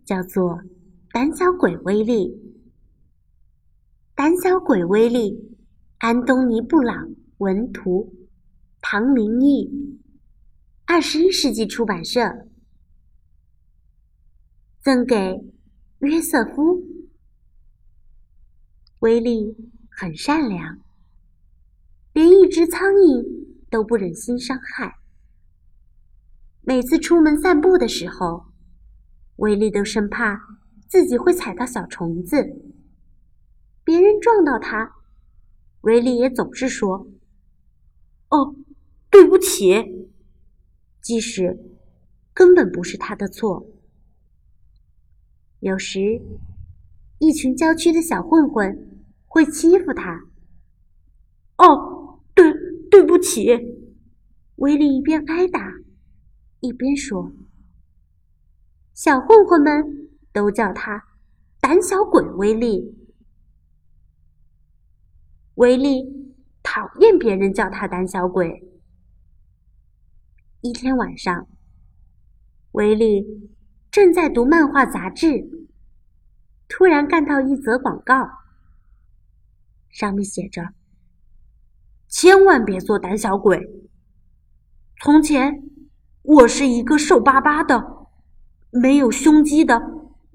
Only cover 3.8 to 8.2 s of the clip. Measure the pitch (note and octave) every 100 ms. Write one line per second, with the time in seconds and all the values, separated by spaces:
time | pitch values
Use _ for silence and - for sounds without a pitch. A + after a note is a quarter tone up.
3.8 | _ _ _ - D4 F4+ F#4 F#4 F4+ G#3+
4.8 | E3+ G#3 A#3 A#3+ G#3 - - - _ _
5.8 | _ - A#3 A#3+ A#3+ C4 B3+ A3+ A#3 D#4+
6.8 | A#3+ F#3 - - _ - G3 G3 B3 -
7.8 | F#3 F#3 - -